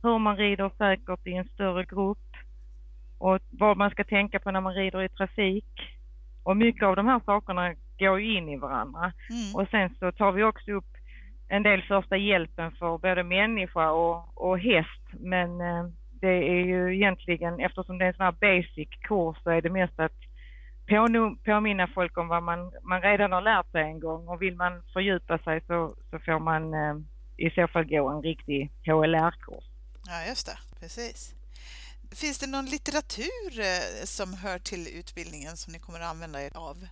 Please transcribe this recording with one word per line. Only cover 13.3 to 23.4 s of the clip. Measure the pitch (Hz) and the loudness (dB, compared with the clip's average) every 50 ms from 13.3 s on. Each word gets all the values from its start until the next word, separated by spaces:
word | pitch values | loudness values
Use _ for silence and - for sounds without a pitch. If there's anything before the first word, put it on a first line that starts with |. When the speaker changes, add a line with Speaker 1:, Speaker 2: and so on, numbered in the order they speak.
| 180 190 208 220 226 214 185 180 - 175 160 160 | 4 4 4 4 2 0 -2 -2 0 2 2 4
Speaker 1:
och, | 156 160 170 170 170 170 170 - - - - 180 | 4 4 4 2 0 -2 -6 -12 -10 -4 0 0
och | 185 180 | 0 2
häst. | 185 247 220 165 160 - - - - - - - | 4 4 4 4 4 2 -6 -18 -18 -16 -14 -12
Men, | - 180 185 180 180 175 175 175 | -6 0 2 2 2 0 -2 -4
eh, | 175 175 175 170 175 175 170 - - - - - | -4 -2 -2 -2 -4 -6 -8 -12 -18 -18 -12 -2
det | - 190 | 2 2
är | 185 180 160 151 180 180 180 | 4 4 4 4 4 2 2
ju | 180 185 185 180 180 185 | 2 2 2 2 2 2
egentligen, | 190 208 196 185 - - 180 175 160 170 170 175 165 | 4 4 4 2 0 -2 -4 -2 -2 -2 -4 -2 -2
eftersom | 123 185 - - 185 - 185 180 | -2 -2 -2 -4 -8 -6 -2 2
det | 185 | 2
är | 185 | 2
en | 180 | 2
sån | - 196 | 2 2
här | 185 | 0
basic | 175 - - 208 190 180 175 - - - 151 - | 2 4 4 6 6 6 4 0 -6 -10 -10 -10
kurs, | - - - - 214 196 170 160 160 - - | -10 -14 -4 0 2 2 2 2 -2 -2 0
så | 175 | 2
är | 165 165 | 2 4
det | 165 170 | 4 2
mest | 180 190 185 175 - - | 2 2 0 0 0 -2
att | 160 160 - - - - - - - - - - - - - - - - | -2 -2 -2 -6 -18 -16 -16 -16 -16 -18 -18 -18 -18 -16 -16 -16 0 4
påno-, | 208 214 226 233 226 233 226 214 - - - | 6 6 6 6 6 4 4 2 0 -4 2
påminna | 226 214 208 214 214 202 190 180 175 | 2 4 4 4 2 2 2 0 0
folk | - 190 180 170 - - | 2 0 -2 0 0 -4
om | 170 170 | -2 0
vad | 165 170 170 | 0 0 0
man, | 170 170 175 175 180 - - - | 0 -4 -4 -4 -10 -12 -14 -4
man | 180 185 185 | -2 -2 2
redan | 175 202 208 196 208 196 | 4 4 6 6 4 4
har | 185 180 | 4 2